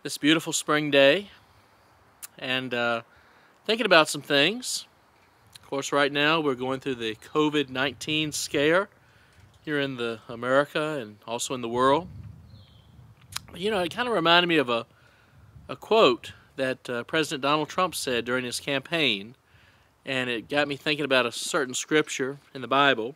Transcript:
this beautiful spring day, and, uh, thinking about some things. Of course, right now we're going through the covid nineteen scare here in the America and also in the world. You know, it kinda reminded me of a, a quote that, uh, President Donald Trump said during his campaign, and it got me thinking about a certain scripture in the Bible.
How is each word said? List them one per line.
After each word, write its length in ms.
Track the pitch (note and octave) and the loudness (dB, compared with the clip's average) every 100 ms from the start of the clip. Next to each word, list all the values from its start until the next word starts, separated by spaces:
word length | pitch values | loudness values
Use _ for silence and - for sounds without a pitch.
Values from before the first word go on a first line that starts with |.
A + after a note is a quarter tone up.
this 160 | C#3+ - | -10 -2
beautiful 360 | D3 D#3+ D#3+ | 2 2 0
spring 360 | D3+ - D3+ D3+ | -6 0 0 4
day, 420 | C#3 C#3 E3+ G3+ - _ _ _ _ _ _ _ _ - - | 6 6 6 -2 -20 _ _ _ _ _ _ _ _ -20 -12
and, 340 | C3+ B2+ C3 | -4 -4 -2
uh, 280 | A#2+ A#2+ A#2 - _ _ _ _ _ - | -2 0 -2 -6 _ _ _ _ _ -4
thinking 200 | A3 A3 | -2 6
about 220 | E3+ D#3 | 6 6
some 140 | D3+ | -2
things. 640 | C3 C#3+ D3+ A#3+ - - - _ _ _ _ _ _ - | 0 2 2 0 -8 -8 -10 _ _ _ _ _ _ -20
Of 80 | - | -10
course, 220 | C#3 - | -8 -2
right 220 | C#3+ C#3+ | 0 2
now 260 | C#3+ D3 E3 | 2 2 2
we're 160 | D3 B2 | 0 -2
going 240 | B2+ C3 | -4 -4
through 160 | C3+ B2 | -4 -4
the 200 | A2+ G#2+ | -6 -8
covid 520 | - D3+ D3+ D3 C3 | -4 0 2 0 -2
nineteen 640 | B2+ C#3 G#2+ - D#3 D#3 | -2 -4 -4 -6 -4 -4
scare 560 | - - D3 D3 F3 G#3 _ _ _ _ _ - _ - | -6 -4 0 4 2 0 _ _ _ _ _ -20 _ -6
here 160 | D3 | -4
in 160 | C#3 B2+ | -4 -4
the 240 | A#2 A2+ - | -6 -6 -12
America 680 | A#2 B2 C3+ C#3+ E3 D#3 D3+ | -8 0 2 2 -2 -4 -6
and 200 | G#2+ G#2+ - | -8 -14 -10
also 260 | A#2+ - | -8 -6
in 60 | C3 | -6
the 80 | A#2+ | -4
world. 400 | A#2+ C3 D3 F3+ - - - - - - - - - - - - - - | 2 4 4 -2 -16 -18 -20 -20 -20 -20 -20 -20 -20 -20 -20 -14 -14 -14
You 160 | - G3+ | -6 -4
know, 120 | G#3 | -2
it 100 | F3+ | -4
kinda 200 | - B3 | -4 -2
reminded 360 | G#3 E3 F3 F3 | 0 6 4 6
me 80 | D#3+ | 2
of 140 | B2 | 2
a, 160 | A#2 A#2 _ _ _ _ - - - - | -2 -4 _ _ _ _ -20 -20 -20 -16
a 80 | C3 | -16
quote 560 | - A3 E3+ A#2 - - _ - | 0 4 6 4 -6 -20 _ -6
that, 340 | C3 B2 - | -6 -6 -8
uh, 140 | A#2+ | -8
President 380 | A#2 D#3+ D3 C#3+ | -4 -2 -2 -2
Donald 260 | C#3 D3+ D3 | 0 0 -2
Trump 280 | - F#3 - | -2 -4 -4
said 280 | - A#2+ | -2 -2
during 220 | A#2 B2+ B2 | -2 -4 -4
his 160 | - | -8
campaign, 720 | - C#3 - E3+ C#3 G2+ G#2+ C3 _ _ _ _ _ _ | -4 -4 -2 0 0 0 -6 -20 _ _ _ _ _ _
and 280 | - C3 B2+ | -8 -4 -4
it 180 | A#2 - | -6 -2
got 180 | C#3+ C#3+ | -2 -2
me 80 | C#3 | -4
thinking 300 | D#3 D3+ C#3+ | -4 -4 2
about 220 | C3 A#2 | 2 2
a 40 | |
certain 440 | - - E3+ B2+ B2+ | -4 -4 -4 -4 -6
scripture 640 | - D#3 D3+ - C3 C#3+ _ C#3 | 0 0 0 -4 -6 -8 _ -14
in 60 | |
the 60 | A#2+ | -2
Bible. 460 | C3+ C#3+ A#2+ A2 | 2 4 2 -2